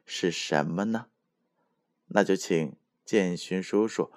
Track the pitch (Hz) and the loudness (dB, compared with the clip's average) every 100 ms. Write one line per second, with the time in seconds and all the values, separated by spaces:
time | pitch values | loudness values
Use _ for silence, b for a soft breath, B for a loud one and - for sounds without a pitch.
0 | - - 90 82 - 76 76 85 104 113 | -12 -4 -2 -2 0 0 0 -2 -2 -4
1 | 120 _ _ _ _ _ _ _ _ _ | -6 _ _ _ _ _ _ _ _ _
2 | - 104 95 95 - 85 78 - _ _ | -2 2 4 2 2 0 0 -6 _ _
3 | - 113 92 87 - 95 92 101 110 - | 0 2 2 -2 -4 -6 0 0 0 0
4 | - | -4